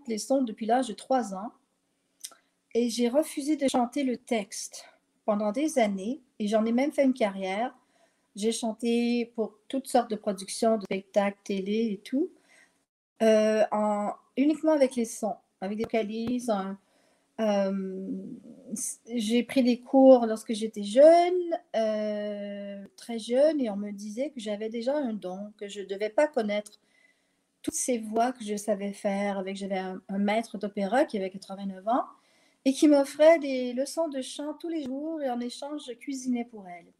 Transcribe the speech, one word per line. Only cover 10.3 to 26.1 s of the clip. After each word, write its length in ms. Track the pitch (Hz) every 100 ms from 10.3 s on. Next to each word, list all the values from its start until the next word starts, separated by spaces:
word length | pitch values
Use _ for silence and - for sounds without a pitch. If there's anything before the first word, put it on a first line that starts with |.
| 190 196 - 226 220
de 80 | 190
spectacles, 520 | 196 - 208 202 202
télé 480 | - 196 185 214 226
et 60 | 196
tout, 280 | - 262 359 - _ _ _ _ _ _ _ _
euh, 420 | 220 220 214 220 -
en, 420 | 208 208 208 208 - _ -
uniquement 360 | 285 311 311
avec 220 | 302 262 247
les 100 | 226
sons, 300 | - 208 180 _ _
avec 160 | 190 214
des 60 |
vocalises. 680 | 226 226 214 220 233 247 240
Un, 300 | 202 190 196 _ _ _ _ _ -
euh, 680 | 220 202 196 196 190 185 190 190 190 247 - - - 220 - - -
j'ai 300 | 240 208 240
pris 200 | 233 269
des 160 | 247 240
cours 460 | - 269 262 254 226
lorsque 280 | 220 -
j'étais 280 | 214 220 208
jeune, 540 | 202 220 302 339 349 359 349 330 - 220
euh, 1080 | 220 214 214 208 208 202 202 202 202 202 196 -
très 240 | - 233
jeune, 420 | 220 247 302 311
et 80 | 240
on 60 | 202
me 160 | 208
disait 400 | 202 208 208 294
que 80 | 262
j'avais 300 | 214 208 220
déjà 260 | 233 233 294
un 160 | 262
don, 400 | 214 180 185 208 -
que 80 | 202
je 140 | 202
devais 280 | 190 196
pas 180 | 214